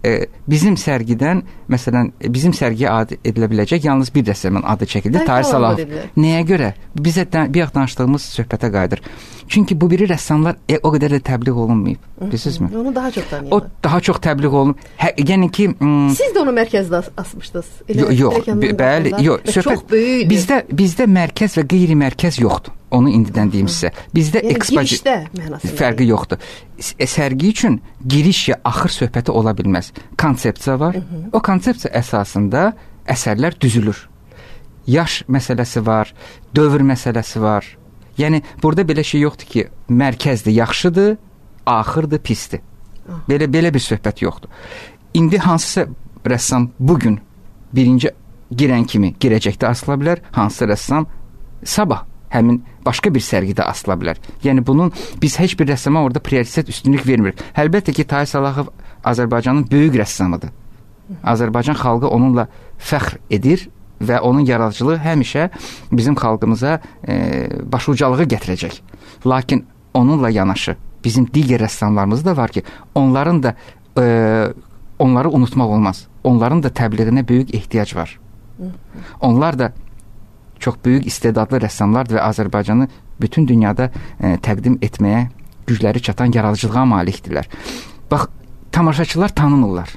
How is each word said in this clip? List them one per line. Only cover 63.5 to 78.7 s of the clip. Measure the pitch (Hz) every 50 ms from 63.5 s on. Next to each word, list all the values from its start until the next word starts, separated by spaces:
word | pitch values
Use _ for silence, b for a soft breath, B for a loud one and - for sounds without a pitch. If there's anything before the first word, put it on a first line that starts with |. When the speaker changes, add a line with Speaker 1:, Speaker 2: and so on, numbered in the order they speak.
| 170 185 - - - - - - - - -
Speaker 1:
və | 107 120 123
onun | - 123 127 143 147
yaradıcılığı | 127 123 113 113 110 104 - 120 143 165
həmişə | 165 147 160 165 151 123 - - 143 160 180 B B B B B B B B
bizim | - 120 113 135 143
xalqımıza, | 117 127 113 110 107 110 107 113 107 123 143 160 160 B B B B -
e, | - 98 90 85 - 69 - 65 - - - - -
başucalığı | 123 123 - - 139 120 147 131 127 131 -
gətirəcək. | 135 120 104 - 92 92 - - - - - - B B B B B B B B
Lakin | 127 127 131 127 - 139 - - - - - _ _ _
onunla | 127 123 131 160 151 127 113
yanaşı | 110 104 95 98 95 95 - - 87 - - - - - -
bizim | 120 107 131 127
digər | - - 147 151 127 123 110 110
rəssamlarımız | 107 - - 110 104 104 104 98 98 107 127 156
da | 190 175
var | 143 117 113
ki, | - - B B B B B B -
onların | 143 139 131 127 135 143 170 175 160 131
da, | 120 113 B B B B B B - -
e, | 131 123 120 117 117 113 110 110 110 107 - - - - - - - - - - -
onları | 143 131 127 123 135 165
unutmaq | - 127 127 117 - 135 123 110
olmaz. | 104 107 107 98 92 - - - - - -
Onların | 131 123 117 113 123 151 170 139
da |
təbliğinə | 131 - - 123 107 104 107 113 110 120 135 123
böyük | 110 123 123 131 120 -
ehtiyac | 107 - - - 113 104 - -
var. | 95 82 - - - - - - - - - - - 185 185